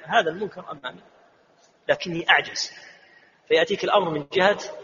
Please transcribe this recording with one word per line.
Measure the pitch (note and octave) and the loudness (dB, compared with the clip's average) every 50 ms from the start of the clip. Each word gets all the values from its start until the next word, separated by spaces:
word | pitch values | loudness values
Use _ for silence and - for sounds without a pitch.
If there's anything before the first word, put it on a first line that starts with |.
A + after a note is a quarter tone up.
| - | -8
هذا | D#3 G3+ A#3 F#3 E3 | 0 2 2 2 2
المنكر | E3 F#3+ G#3+ F3+ - F3+ F3+ - | -2 -4 -8 -8 -8 -12 -14 -14
أمامي | D#3+ C#3+ - B2+ E3 F#3 - _ _ _ _ _ _ _ _ _ _ _ _ _ _ _ _ - | -14 -12 -12 -14 -14 -14 -20 _ _ _ _ _ _ _ _ _ _ _ _ _ _ _ _ -2
لكني | C#3 - - F#3 E3 E3 E3+ - | -2 -2 -2 -6 -6 -2 2 4
أعجز"، | E3+ D3 C#3+ - - - - - - - - - - - _ _ _ - _ _ _ _ _ - | 4 4 2 -2 -6 -8 -8 -8 -10 -16 -20 -20 -20 -20 _ _ _ -20 _ _ _ _ _ 2
فيأتيك | D#3 D#3+ E3 E3 G3+ - F3+ | 2 2 4 2 0 -2 0
الأمر | - G3 G#3 F#3 E3 | 2 2 2 2 2
من | D#3 D3 C#3+ - | -2 -4 -6 -2
جهة | - F#3 F#3 G3+ G3+ - - - - - | 0 2 4 4 2 0 -4 -12 -14 -12